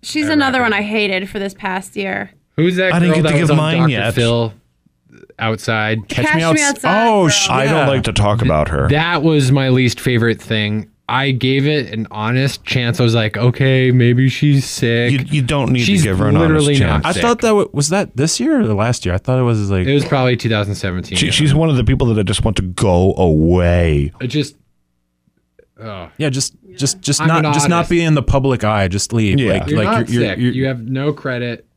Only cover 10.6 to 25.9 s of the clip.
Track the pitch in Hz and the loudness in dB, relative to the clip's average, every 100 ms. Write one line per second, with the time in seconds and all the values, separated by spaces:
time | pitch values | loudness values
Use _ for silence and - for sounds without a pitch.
10.6 | 107 107 104 _ - 123 139 131 127 135 | -2 -4 -6 _ -6 -4 -2 0 0 0
11.6 | 139 151 123 110 113 104 107 127 135 - | 0 -2 -4 -8 -8 -6 -2 0 -2 -4
12.6 | - 131 120 - 120 117 110 104 123 120 | -6 -2 -2 0 2 2 0 0 0 2
13.6 | 135 131 127 127 120 123 131 - 147 139 | 2 2 2 4 4 4 2 2 2 2
14.6 | 127 - 117 117 120 135 135 147 123 147 | 0 -4 -2 0 0 -2 -2 -2 0 -2
15.6 | 127 127 120 196 147 92 104 147 165 156 | 0 0 2 2 2 0 2 2 2 2
16.6 | 147 139 131 151 151 175 233 240 233 214 | 2 2 2 0 0 0 0 0 2 2
17.6 | 190 - 143 185 190 - 156 - 254 302 | 0 -2 -2 -2 -2 -2 -2 0 0 0
18.6 | 117 104 110 120 - 90 - 127 123 110 | 2 0 0 -2 -2 -4 0 0 2 0
19.6 | 101 98 92 143 131 143 127 120 113 110 | 0 0 2 0 0 0 0 0 0 -2
20.6 | 101 98 98 90 87 95 160 - 147 139 | -2 -4 -4 -6 -6 -4 -2 0 2 2
21.6 | 160 135 113 131 131 110 98 104 113 101 | 2 2 2 2 2 0 0 0 -2 -2
22.6 | 95 90 101 87 92 - 82 78 80 90 | -4 -2 2 4 2 2 2 4 4 2
23.6 | 87 87 85 76 71 - 127 139 143 - | 2 2 2 2 -2 -4 -6 -4 -6 -10
24.6 | _ _ _ _ _ _ _ _ _ _ | _ _ _ _ _ _ _ _ _ _
25.6 | _ _ 110 | _ _ -14